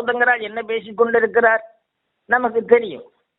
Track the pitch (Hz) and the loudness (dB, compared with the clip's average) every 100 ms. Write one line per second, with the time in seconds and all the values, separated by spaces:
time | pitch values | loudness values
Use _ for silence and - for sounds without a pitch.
0 | 240 240 240 240 208 220 220 226 202 202 | -2 0 0 0 -4 -10 -6 -8 -6 0
1 | 233 233 220 220 226 220 - _ _ _ | 2 2 2 2 2 2 -2 _ _ _
2 | _ _ - 240 247 220 190 233 220 131 | _ _ -4 -2 0 -2 2 2 2 -10
3 | - _ _ | -18 _ _